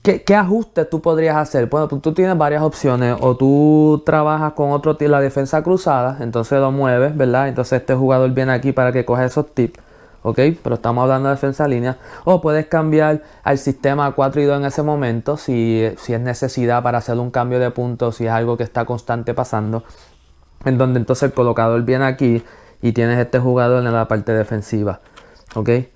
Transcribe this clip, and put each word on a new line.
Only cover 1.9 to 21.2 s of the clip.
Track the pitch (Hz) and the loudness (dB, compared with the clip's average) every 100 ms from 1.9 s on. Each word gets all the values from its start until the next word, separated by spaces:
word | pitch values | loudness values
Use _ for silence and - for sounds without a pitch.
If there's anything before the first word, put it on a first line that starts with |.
| 139 | -2
tú | 160 | -2
tienes | 160 185 175 | 0 0 2
varias | 147 147 | 0 2
opciones. | 151 - 139 123 123 120 | -2 0 0 2 0 2
O | 127 | 0
tú | 123 135 143 151 151 151 151 | 2 2 4 4 6 4 2
trabajas | 151 156 151 156 156 | 2 2 2 0 -2
con | 151 143 | -2 -2
otro | 143 156 | 0 0
ti-, | 156 147 | 0 2
la | 143 | 2
defensa | 139 139 139 156 | 2 -2 -2 -2
cruzada, | 160 185 180 135 127 135 | 0 0 2 0 0 -4
entonces | 120 113 113 139 | -4 -4 0 0
lo | 135 | 0
mueves, | 139 135 123 139 156 | 0 0 2 0 0
¿verdad? | 127 127 139 | 2 2 0
Entonces | - 120 127 | -2 -2 -2
este | - | 0
jugador | 131 131 131 131 | 0 2 2 2
viene | 127 131 | 0 0
aquí | 123 139 | 0 0
para | 135 127 | 0 0
que | 127 | 0
coja | 117 123 | 0 0
esos | 127 - 147 | 0 -2 -4
tips. | - 117 - - - - - 113 | -2 -2 -4 -20 -20 -20 -8 -4
¿Ok? | 113 143 165 | 0 0 0
Pero | - | -6
estamos | 117 117 123 | -4 -2 0
hablando | 131 131 135 | 0 0 0
de | |
defensa | 139 139 135 147 | -2 -4 -2 -2
línea. | 123 123 127 - - | -2 -4 -6 -14 -6
O | - 180 | 0 0
puedes | 160 151 | 2 -2
cambiar | 151 160 156 156 151 151 - - | 0 -2 2 2 2 0 -6 -8
al | - 139 | -2 -2
sistema | 139 131 139 143 143 | -2 -2 -2 0 -2
cuatro | 139 135 143 | 0 0 0
y | |
dos | 143 143 | 0 0
en | |
ese | 139 143 | -2 -2
momento, | 151 147 127 113 127 147 | -2 -2 -2 -2 -4 -6
si, | - 120 113 113 110 - | -2 0 0 0 0 -4
si | - | -6
es | 117 | -4
necesidad | 123 120 131 - 117 120 | -4 -4 -4 -2 0 0
para | 120 120 | 0 -2
hacer | - 120 | -2 -4
un | 123 | -2
cambio | 123 120 123 | -2 -2 0
de | 123 | 0
punto, | 120 123 117 120 | -2 -6 -2 -4
si | 113 | -2
es | 113 | -2
algo | 113 117 120 | 0 -2 -2
que | |
está | 113 120 | -4 -4
constante | 117 120 - 120 117 | -4 -6 -4 -6 -4
pasando, | 110 123 110 107 113 - - - _ _ _ _ - | -6 -4 -4 -4 -6 -8 -20 -20 _ _ _ _ -6
en | 135 123 | -2 2
donde | 131 127 | 2 0
entonces | 113 127 | 0 0